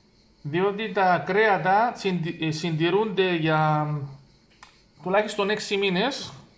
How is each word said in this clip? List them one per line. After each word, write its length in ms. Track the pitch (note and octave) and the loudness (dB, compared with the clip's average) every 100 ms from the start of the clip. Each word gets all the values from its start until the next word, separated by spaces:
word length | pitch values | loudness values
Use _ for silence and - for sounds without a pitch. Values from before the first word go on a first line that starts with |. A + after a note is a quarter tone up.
| _ _ _ _ | _ _ _ _
διότι 500 | D3 E3 G3+ G3 A3 | -6 0 0 -2 -4
τα 300 | G3 F#3+ - D3+ | 0 2 2 2
κρέατα 680 | G3 A3 F#3 E3+ G3 A#3+ - | 2 4 2 4 2 2 -2
συντι-, 420 | F#3+ F3+ D#3+ - | -4 -2 -4 -4
ε, 100 | D#3+ | -4
συντηρούνται 840 | D3+ F3 D#3 E3+ F#3+ A3 F#3 F#3 | -2 -2 0 2 2 0 0 0
για 540 | F3 D#3 D#3 D#3 D3+ D3+ D3 C#3 - - _ _ _ - _ _ _ | 2 2 2 2 2 0 -4 -8 -14 -20 _ _ _ -20 _ _ _
τουλάχιστον 480 | F#3 G3 G#3+ - G3+ | -2 0 0 -2 -2
έξι 260 | G#3 - G3 | -2 -2 -2
μήνες 560 | G3 F3+ A#3+ C#4 - - - | 0 0 0 -4 -10 -16 -20